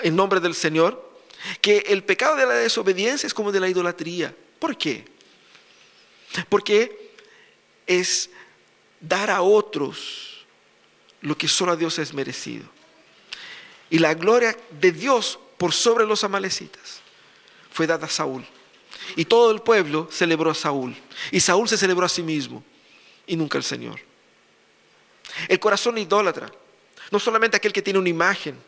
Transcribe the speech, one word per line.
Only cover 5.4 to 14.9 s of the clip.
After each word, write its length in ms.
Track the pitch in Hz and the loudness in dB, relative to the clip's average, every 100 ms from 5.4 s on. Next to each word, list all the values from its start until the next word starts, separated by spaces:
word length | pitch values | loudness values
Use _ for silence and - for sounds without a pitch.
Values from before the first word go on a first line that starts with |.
| _ - _ _ _ _ _ _ - - - | _ -20 _ _ _ _ _ _ -12 -10 -2
Porque 600 | 202 202 208 247 - - - - _ _ _ _ _ - | -2 2 2 2 -4 -20 -20 -20 _ _ _ _ _ -2
es 440 | 180 180 - - - - _ _ _ _ _ | 0 0 -2 -4 -12 -20 _ _ _ _ _
dar 300 | 160 180 208 | -4 -2 0
a 120 | 190 | 2
otros 1040 | 180 208 208 147 135 - - - - - - _ _ _ _ _ _ _ | 4 4 2 -4 -6 -6 -14 -14 -16 -20 -20 _ _ _ _ _ _ _
lo 160 | 147 151 | -6 -4
que 100 | 160 | -2
solo 240 | - 175 | 0 0
a 40 | 170 | 0
Dios 220 | 165 160 | -2 -4
es 140 | 143 | -6
merecido. 520 | 139 135 123 - 113 - _ _ _ _ _ _ - - - - - - | -6 -8 -8 -12 -12 -16 _ _ _ _ _ _ -18 -16 -20 -20 -20 -2
Y 100 | 165 | 2
la 140 | 156 | 2
gloria 420 | 160 180 240 233 214 - 151 | 2 2 4 2 -2 -12 0
de 120 | 185 | 2